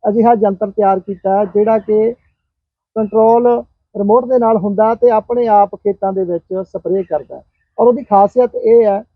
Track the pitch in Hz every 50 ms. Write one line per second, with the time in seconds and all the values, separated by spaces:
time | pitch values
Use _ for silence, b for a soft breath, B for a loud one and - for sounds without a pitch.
0 | - 233 202 233 220 233 240 214 208 202 196 185 220 202 196 - 208 196 196 190
1 | 180 - 202 180 _ 190 190 196 208 196 - 208 208 214 220 220 214 - 214 214
2 | 220 226 240 _ _ _ _ _ _ _ _ _ _ _ _ _ _ _ _ 220
3 | 220 202 202 220 220 226 226 240 240 240 240 240 240 _ _ _ _ _ _ 190
4 | 202 202 214 247 247 240 262 247 233 226 226 214 170 208 202 190 214 220 233 226
5 | - 240 226 214 208 _ 240 247 240 226 214 208 202 202 - 202 _ 202 196 190
6 | - 190 190 196 190 175 175 170 _ _ 185 185 190 180 _ 185 180 170 180 196
7 | 185 175 165 151 135 _ - - _ _ _ _ _ _ _ - 220 240 247 254
8 | 269 _ 208 196 202 202 _ 247 247 240 240 240 - 220 226 233 226 214 196 202
9 | 233 _ _